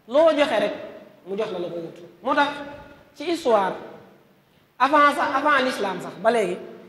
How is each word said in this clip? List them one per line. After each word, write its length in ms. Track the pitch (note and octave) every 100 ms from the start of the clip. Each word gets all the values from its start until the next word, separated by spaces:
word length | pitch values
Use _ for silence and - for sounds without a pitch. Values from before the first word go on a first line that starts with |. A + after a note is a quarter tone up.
| -
loo 220 | C4+ E4 D4
joxe 220 | C#4+ A3
rek 160 | - - - - - - F3+
mu 100 | G3+
jox 140 | G#3+
la 60 | F3+
la 100 | F3
ko 80 | E3+
wut. 200 | E3 - - -
Moo 120 | A#3+
tax 140 | C#4+ C#4+ C#4+ - - - - _
ci 100 | -
histoire, 500 | D4+ E4 B3+ G#3 F#3+ - - - - - _ _ _ _ _ -
avant 320 | C4+ D4 C#4+
sax, 160 | D#4 E4 C#4
avant 260 | D4 C#4
l'islam 360 | B3+ A#3+ G3+ F3+
sax 140 | D#3+ E3
ba 80 | G#3+
léegi, 260 | A#3 F3+ F#3 - -